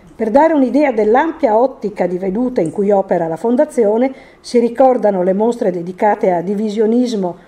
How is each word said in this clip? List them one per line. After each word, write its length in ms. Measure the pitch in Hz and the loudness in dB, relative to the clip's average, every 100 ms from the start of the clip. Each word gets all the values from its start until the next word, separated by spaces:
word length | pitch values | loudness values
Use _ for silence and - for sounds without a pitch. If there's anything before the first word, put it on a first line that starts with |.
| - | -20
Per 140 | - 220 | -6 0
dare 240 | 240 320 | 2 4
un'idea 400 | 311 254 262 294 | 2 2 2 2
dell'ampia 640 | 220 214 247 320 320 247 214 | 2 2 2 0 -2 0 2
ottica 500 | 262 262 208 208 180 | 0 -2 -10 -4 -4
di 120 | 180 | -2
veduta 420 | 190 196 254 247 | -4 -4 -2 -2
in 100 | 165 | -4
cui 200 | - 202 | -2 0
opera 360 | 196 196 180 165 | 0 0 -2 -2
la 100 | 160 | -4
Fondazione, 760 | 226 247 302 254 208 220 262 262 - _ | -2 0 0 0 0 2 -2 -4 -20 _
si 180 | - 240 | -2 0
ricordano 640 | 226 233 262 240 208 190 | 0 4 4 4 0 0
le 100 | 180 | 0
mostre 380 | 190 226 240 208 | 0 0 0 -2
dedicate 600 | 180 170 180 214 208 196 | -4 -8 -2 0 2 0
a 120 | 175 | 0
divisionismo 920 | 175 202 220 208 220 240 247 220 180 170 | -2 -4 -4 -2 0 2 0 -2 -6 -8